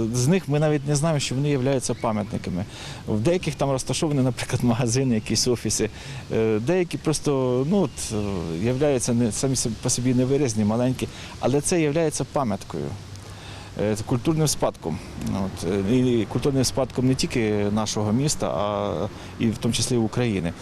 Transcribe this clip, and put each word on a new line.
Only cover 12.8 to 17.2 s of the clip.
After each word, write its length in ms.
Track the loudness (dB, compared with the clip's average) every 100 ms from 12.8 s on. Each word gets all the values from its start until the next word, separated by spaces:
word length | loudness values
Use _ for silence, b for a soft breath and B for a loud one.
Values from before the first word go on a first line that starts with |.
| -6 -8 -12 -16 B B B B B -2
е, 140 | 0 0 -2
культурним 420 | -2 0 2 0
спадком. 500 | 0 -2 -2 -6 -6 B -8 -4
От, 440 | -2 -4 -4 -2 0 2
е, 60 | 2
і 280 | 4 2 2
культурним 380 | 0 0 2
спадком 440 | 0 0 -2 2 2
не 80 |
тільки 500 | 2